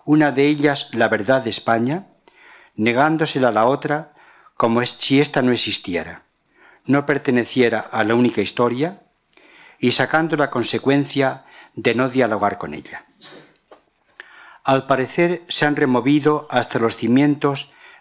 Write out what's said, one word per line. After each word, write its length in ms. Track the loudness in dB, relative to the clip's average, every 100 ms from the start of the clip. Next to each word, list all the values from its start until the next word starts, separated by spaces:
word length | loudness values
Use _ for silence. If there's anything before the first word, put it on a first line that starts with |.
| 2
una 260 | 4 4
de 160 | 2 2
ellas 420 | 2 0 0 -4
la 180 | -2 0
verdad 340 | 0 0 0
de 80 | 0
España, 560 | -4 -2 0 0 -4 -8 _ _ _ -20 -20 _ -4
negándosela 760 | 0 2 2 0 -2 0 2
a 20 |
la 140 | 2 2
otra 480 | 0 -2 -6 -8 _ _ _ _ -2
como 240 | 0 0
es-, 160 | -2 -6
si 240 | 0 2
ésta 220 | 2 0
no 80 | 0
existiera, 720 | 0 -2 -6 -6 -8 -8 -14 _ _ _ _ _ _ -2
no 200 | 0 0
perteneciera 760 | -2 0 -2 0 2 2 0
a 220 | -4 -2
la 120 | 0 2
única 260 | 2 0
historia, 600 | -4 0 -2 0 -6 -8 _ _ _ _ _ -20 -20 _
y 140 | 0
sacando 440 | 2 2 0 0 0
la 140 | -2
consecuencia 960 | -2 -4 -2 0 0 0 -2 -2 -4 -14 -20 -18 -4
de 200 | -2 0
no 140 | 0
dialogar 480 | 0 0 0 -2 -2
con 160 | -8
ella. 320 | -12 -14 -20 -20 _ -20 -20 -20 _ _ -20 _ _ _ -20 -20 -20 -20 -8
Al 240 | 0 0 2
parecer 560 | -2 -2 0 0 -2 -6
se 180 | 0 0
han 100 | 2
removido 720 | 2 2 2 2 2 0 -2
hasta 300 | -4 -2 -2
los 180 | -2 0
cimientos 760 | 2 4 4 2 -2 -4 -8 _ -20 -18